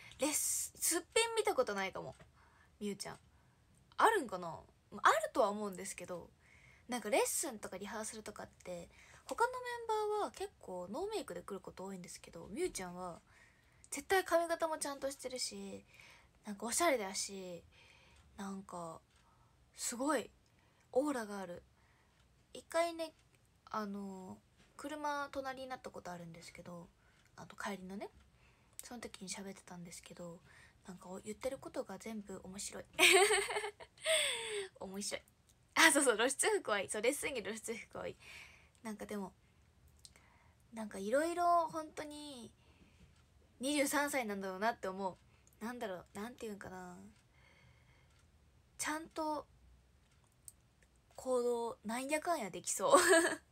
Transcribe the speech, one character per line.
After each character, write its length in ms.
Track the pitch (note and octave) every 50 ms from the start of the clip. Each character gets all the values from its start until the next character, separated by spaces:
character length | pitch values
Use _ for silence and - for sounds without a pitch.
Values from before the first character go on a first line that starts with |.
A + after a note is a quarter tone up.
| - - - -
レ 100 | C4 D4+
ッ 20 |
ス-、 400 | D4 - - - - - - - - -
す 200 | - - D#4+ F4
っ 20 | E4+ - -
ぴ 80 | A4
ん 140 | A4+ A#4 A4+
見 80 | A4+ G#4+
た 100 | G#4+ -
こ 120 | - B3
と 100 | - G3+
な 100 | G3 F#3+
い 60 | F#3+
か 100 | - -
も、 140 | E3 D#3 - - - - - - - - - - - - - -
み 80 | G#3
ゆ 80 | G3+ G3
ち 140 | - - -
ゃ 40 | -
ん。 60 | - - - - _ _ - _ _ _ _ _ _ _ _ -
あ 80 | - -
る 160 | A4 A#4 G4+
ん 80 | C#4 G#3
か 80 | F#3+
な？ 200 | F3+ F3 E3 D3+ F2 - - - _ _ _
ま 100 | - G#3 -
あ、 60 | E4+
あ 20 |
る 200 | - D#5+ D#5+ - -
と 80 | D4
は 80 | A3+ G3
思 180 | G#3 G#3+ G#3+
う 20 | G3+
ん 60 | F#3
で 100 | F3+ G3
す 120 | - -
け 80 | - F3+
ど、 240 | - C#3+ B2+ - - - _ - - - - - - - - -
な 120 | - B3 A#3+
ん 20 |
か 80 | G#3 G#3+
レ 80 | A#3
ッ 40 | E4+ B4
ス 260 | - - - - D4
ン 80 | A#3 G#3
と 80 | -
か 100 | G3 -
リ 80 | F3+ G#3
ハ 140 | G3+ G#3+ G#3+
ー 60 | A3
サ 100 | - A#3
ル 80 | A3 G#3+
と 80 | G#3+
か 120 | G#3 - -
っ 40 | - - - -
て、 240 | F#3 F3+ E3+ E3+ - - - - - - - -
他 200 | - C5 - A#4
の 60 | B4+
メ 60 | B4+
ン 300 | B4+ B4+ A#4+ A#4+ A#4+ A#4 A4+ A4 G#4+ G#4+ G#4 G#4 G#4
バ 0 |
ー 20 | F#4
は 40 | B3
結 180 | - - F#4 G#4 - -
構 280 | - - F#3 F3+ F3+ F3+
ノ 120 | G#3+ D4
ー 80 | F#4+ G#4
メ 100 | A4+ F#4+
イ 60 | C4+
ク 80 | - F3
で 80 | F3
来 120 | F3 - G3+
る 60 | F#3
こ 140 | - - E3+
と 100 | - F#3
多 100 | G3 G3
い 40 |
ん 40 | F3+
で 60 | E3+
す 140 | - - -
け 100 | - -
ど、 160 | - E3 E3+ -
み 120 | G3 C#4+
ゆ 80 | F#4 F4
ち 120 | - -
ゃ 60 | F#3
ん 80 | F3+ F3
は 240 | F3+ F#3 F3+ E3 - - - - - - - _ _ _ _ _ - - -
絶 160 | - C#4+ C#4+
対 160 | - G4 F#4 F4+
髪 240 | - E4+ E4+ E4+
型 220 | E4 E4 E4 E4 D#4+
も 80 | D#4
ち 80 | D#4 D#4
ゃ 80 | C#4+ C#4
ん 60 | C#4
と 100 | C#4 C4+
し 40 | C#4
て 120 | - -
る 120 | B3+ B3+ B3
し、 440 | - - - G3+ G3 G3 G3 G3 - - - - - - - - - _ _ _ -
な 80 | G#3+ G#3
ん 20 |
か 100 | G3+ G#3+
お 60 | A#3
し 100 | A#3+ -
ゃ 80 | E4+ E4+
れ 80 | C#4
だ 160 | A#3 G3+ F#3+ G3+
し、 500 | - - - G3 F#3+ F#3 F3+ F3 - - - - - - - - - - - - - - - -
な 120 | - G3 G3
ん 140 | G3 G3 G3
か、 380 | - - F3 E3+ E3 D#3+ - - _ _ _ _ _ _ _ - _ _ _ _ _ _
す 220 | - - - B3
ご 180 | A3 C4+ D4 D#4
い、 140 | A#3+ - - - _ _ _ _ _ _ _ _ _ _ _ -
オ 160 | B3 D4 D4
ー 20 |
ラ 140 | C#4 B3 A3
が 140 | G3+ G#3 G3
あ 60 | F#3
る。 160 | F3 F3 F3+ - - _ _ _ _ _ _ _ _ _ _ _ _ _ _ _ _ -
一 100 | B3+ - -
回 240 | - E4 E4+ E4+ E4
ね、 180 | E4 E4 D#4 - _ _ _ _ _ _ _ _ _ _ -
あ 160 | - G#3+ G#3+
の、 520 | G3+ G3 G3+ G3 G3 F#3+ F#3+ F#3 F#3 G#3 G#3+ _ _ _ - - - _
車 500 | - - C#4 D4+ D4+ D4 D4 D4 C#4+ C#4+ C#4+ -
隣 300 | C#4+ C4+ C4 C4 C4 C4
に 40 |
な 80 | B3+ B3+
っ 60 | B3+
た 80 | - -
こ 120 | - -
と 80 | - F3+
あ 80 | F3+
る 80 | F3 E3+
ん 60 | E3
で 100 | E3 E3+
す 120 | E3+ - -
け 100 | - F3
ど、 240 | F3 F3 E3+ E3+ - _ _ _ _ _ _ _ _ _
あ 60 | -
の、 60 | D#3+ E3+ - -
帰 200 | - G#3+ G3 F3+
り 20 | F#3
の 140 | F#3 F#3+
ね、 120 | G#3 E4 G#4+ - - - - - _ - - _ _ _ _ _ -
そ 140 | - - B3
の 60 | A#3
時 200 | A3+ A3 - -
に 60 | G3
喋 240 | F3+ - G3+ G3 G3
っ 20 | F#3+
て 80 | - -
た 120 | - F#3
ん 80 | F3 E3+
で 80 | E3+
す 100 | E3 -
け 120 | - - F3+
ど、 260 | - F3 E3+ E3+ F3 - - - - - - - _ -
な 60 | - F3+
ん 40 |
か 120 | E3+ - F3
お-、 100 | F#3 -
言 160 | - G#3+ G#3
っ 20 |
て 120 | - - C4
る 80 | C4+
こ 120 | C4+ - E4
と 140 | - D4 -
が 140 | - G3
全 240 | F#3 - A3+ A3+ G#3+
部 180 | G3+ - F#3+ - -
面 120 | F#3 F#3
白 220 | G3+ - - - -
い。 60 | - - -
<laughs> 1800 | - F4+ F#4 F4+ F4+ G4 G#4+ G#4 G4+ G4 - - G#4 G#4+ G#4 - - B4 - _ - - D#5 D#5+ D5+ D5 C#5 B4 A#4 A4+ A4 G#4+ G#4 G4 F#4+ - -
面 220 | - F#3+ F#3+ G3
白 160 | G#3 - -
い。 40 | - - - _ _ _ _ _ _ _ _ _
あ、 160 | - D#4+ E4
そ 80 | C#4 D4+
う 40 | C#4+
そ 100 | B3 A3
う、 40 |
露 120 | G3+ A#3 C4+
出 180 | - - - G#4 G#4+ F4+
服 100 | - G#3+
は 80 | G#3+ G3+
い 60 | F#3+
い。 40 | G#3+
そ 100 | - G#3+
う、 20 |
レ 80 | G#3 A#3+
ッ 40 | D4
ス 140 | - -
ン 60 | D#4 C#4+
着 100 | A#3+ G3
露 100 | G3 A3+
出 220 | A3 - - A#3
服 220 | - - - -
は 100 | - F3+
い 40 | F3+
い。 40 | - - - - - - - - - - - - _ _ -
な 100 | A3 G#3+
ん 20 |
か 100 | G#3 G#3
で 120 | G3+ G#3+
も、 160 | G#3 G3 F3 - - - _ _ - _ _ _ _ - - - - - - - - - - - - - - _ _ _ _ A#3
な 120 | A3+ A3
ん 40 | G#3
か 80 | -
い 140 | F#3+ G3 G#3
ろ 180 | A#3+ C#4+ D#4+ E4+
い 60 | E4+
ろ 320 | F4 F4 F4 F4 E4+ E4 G#3+
本 180 | - D#4 D#4 D4+ -
当 100 | - D4+
に、 440 | D4 D4 D4 D4 D4 C#4 B3 A3+ - - - - - - - - - - - - - - - - _ _ - - _ _ -
二 160 | A#3+ C#4 D4
十 120 | D4 C4+
三 220 | C#4 D4+ C#4 D4 -
歳 160 | D4 C4+ A#3+
な 100 | G#3 G3+
ん 40 | G3
だ 100 | F#3+ F#3+
ろ 60 | F#3
う 40 | F#3
な 100 | G#3 A#3
っ 80 | A#3
て 100 | - -
思 300 | F#3+ F#3 F#3+ G3 F#3 F3 - - - - - _ - - _
う。 40 | G#3+
な 80 | A#3 B3
ん 60 | B3
だ 100 | A#3 G3+
ろ 60 | F#3
う、 100 | E3 D3 - -
な 160 | G3 G#3 A#3+
ん 60 | B3
て 100 | - A#3+
い 40 | A3
う 40 | G3+
ん 40 |
か 120 | G3 G#3 F#3+
な。 260 | F#3 F#3 F#3 F3+ F3+ F#3+ G3 G#3 - - _ _ _ - - - - - - - - - - - - - - - - - - _ - - - - _ - _ _ _
ち 100 | - -
ゃ 100 | - D4+
ん 120 | D#4 E4 D#4+
と、 360 | - E4 D#4 D#4 D4+ D4 - - - - - - - - _ _ _ _ _ _ _ _ _ _ _ _ _ - - _ _ _ _ _ _ _ _ _ _ _ -
行 260 | - - B3+ B3+ B3 A#3+
動、 340 | A#3+ A#3+ A#3 A#3 A3+ - - -
な 140 | G#3 A3+
ん 100 | B3 C4
や 140 | C4+ D4+ D4+
か 140 | - F4+ E4+
ん 40 | D4
や 100 | G#3+ F#3
で 120 | E3+ F3+
き 100 | F3 -
そ 240 | - - G3+ - -
う。 40 | F#4+
<laughs> 60 | F4 F4 F4+ E4 E4+ D#4+ D#4+ - - _